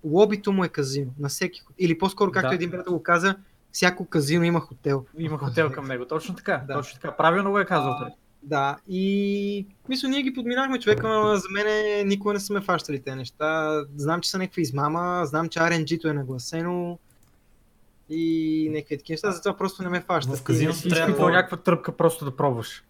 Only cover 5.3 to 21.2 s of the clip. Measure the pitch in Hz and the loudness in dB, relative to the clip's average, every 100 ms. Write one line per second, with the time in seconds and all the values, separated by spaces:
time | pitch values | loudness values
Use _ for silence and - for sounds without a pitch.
5.3 | 151 139 123 156 135 135 127 127 156 156 | -4 -2 0 0 0 -6 -6 -4 -6 -6
6.3 | 180 - 160 135 143 143 - 151 - 151 | -10 -4 -4 -2 -6 -6 -10 -12 2 4
7.3 | 175 196 202 190 175 139 123 123 - _ | 4 2 0 2 2 2 -2 -8 -12 _
8.3 | _ 143 143 139 147 - 185 190 196 202 | _ -4 0 0 -2 -6 -2 0 0 0
9.3 | 202 202 202 196 _ - 262 277 277 262 | -2 -4 -6 -8 _ -8 -4 -2 -2 -2
10.3 | 262 233 247 269 262 208 214 220 220 214 | -4 -4 -2 0 -2 2 2 2 2 4
11.3 | 208 190 196 208 214 214 208 202 196 202 | 2 0 -2 0 0 0 0 0 0 0
12.3 | 208 196 202 196 170 - 143 135 131 123 | -2 -2 -4 0 -2 0 -6 -6 -8 -10
13.3 | _ 151 160 156 156 143 143 143 170 - | _ -2 0 0 -2 -4 -4 -2 0 -2
14.3 | 190 185 - 156 135 147 160 180 180 165 | -4 -4 -2 -2 0 0 0 -2 -2 0
15.3 | 151 165 165 165 170 147 165 160 147 131 | 0 -2 0 2 2 0 -2 0 -2 -4
16.3 | 131 123 165 170 180 175 175 _ _ _ | -8 -6 -6 -4 -2 -4 -8 _ _ _
17.3 | _ _ _ _ _ _ _ _ 156 165 | _ _ _ _ _ _ _ _ -2 0
18.3 | 160 160 156 156 151 147 143 - 160 208 | 2 2 0 0 -2 -4 -8 -6 -4 -2
19.3 | 175 202 196 196 - 180 180 170 170 131 | -2 -2 -2 -4 -2 -4 -4 0 0 0
20.3 | 131 - 131 156 165 180 165 165 - | -4 0 2 2 0 2 2 4 4